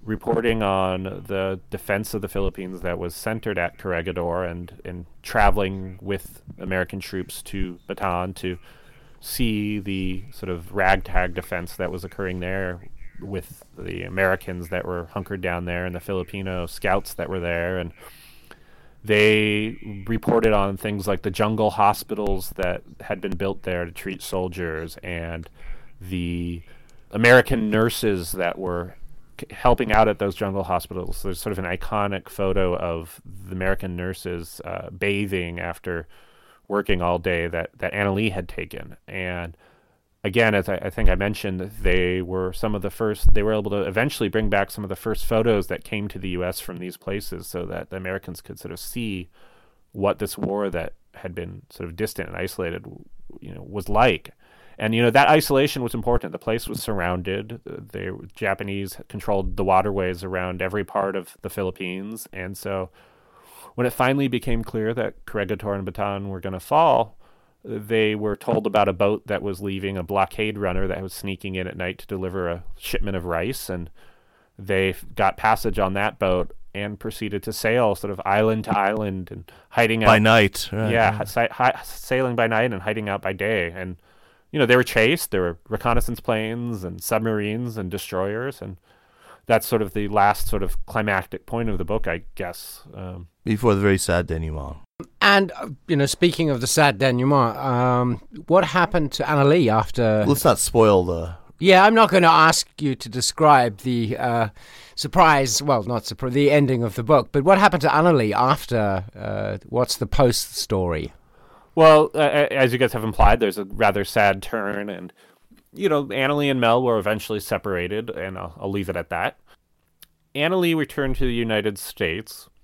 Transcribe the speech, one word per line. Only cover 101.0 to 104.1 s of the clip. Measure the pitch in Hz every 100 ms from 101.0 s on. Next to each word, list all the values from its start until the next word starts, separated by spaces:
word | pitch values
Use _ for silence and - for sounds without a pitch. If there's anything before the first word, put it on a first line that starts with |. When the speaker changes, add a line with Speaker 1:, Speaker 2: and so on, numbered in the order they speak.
| 90
Speaker 2:
the | 82 87 85 - -
Speaker 3:
Yeah, | 180 185
I'm | 202
not | 226 220
gonna | 190 170
ask | 160 160 - - -
you | 147 131
to | 120
describe | 120 117 - 156 139 120 104
the, | 131 120 110